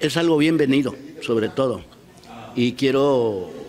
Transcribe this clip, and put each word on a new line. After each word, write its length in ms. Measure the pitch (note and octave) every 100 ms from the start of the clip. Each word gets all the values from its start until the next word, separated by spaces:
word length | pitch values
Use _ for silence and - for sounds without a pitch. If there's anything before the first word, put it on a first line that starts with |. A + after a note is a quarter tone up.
Es 160 | D3+ D#3+
algo 220 | E3+ D#3
bienvenido, 560 | D#3 D#3+ C3+ C3+ B2+ - - -
sobre 300 | - A2+ A2
todo. 320 | - C3 F#2+ - - - - - A#2 A2+ B2
Y 160 | B2
quiero, 800 | B2 C3+ C3+ C#3+ C3 A2+ G2 E2+ -